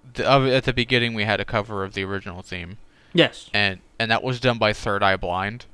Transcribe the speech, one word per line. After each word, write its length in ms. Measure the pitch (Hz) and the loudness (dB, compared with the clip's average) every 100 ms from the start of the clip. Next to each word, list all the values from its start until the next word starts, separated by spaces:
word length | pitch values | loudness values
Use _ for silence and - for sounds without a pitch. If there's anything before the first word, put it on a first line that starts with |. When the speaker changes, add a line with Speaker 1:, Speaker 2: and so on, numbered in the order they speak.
| - 123 | -14 -4
Speaker 1:
the, 140 | 101 | 4
of, 160 | 139 131 | 4 4
at 180 | 127 131 | 2 0
the 80 | |
beginning 400 | 123 117 123 120 | -2 2 2 2
we 100 | 113 | -2
had 160 | 104 101 | 0 0
a 60 | 101 | 0
cover 400 | 113 104 104 95 | -4 -4 -6 -6
of 80 | |
the 100 | 98 | -4
original 380 | 95 98 95 90 | -4 -6 -8 -14
theme. 360 | - 92 87 101 - _ _ | -12 -12 -10 -14 -20 _ _
Speaker 2:
Yes. 360 | 170 139 - - | 2 2 0 -4
Speaker 1:
And, 280 | 101 101 92 _ - | 0 2 0 _ -6
and 100 | 110 | 0
that 140 | 113 | 0
was 160 | 127 123 | 0 -2
done 180 | 127 117 | 0 2
by 140 | 107 | 2
Third 320 | 107 - 101 | 0 -2 2
Eye 140 | 101 95 | 2 2
Blind. 480 | 92 90 98 120 - | -2 -2 -4 -6 -16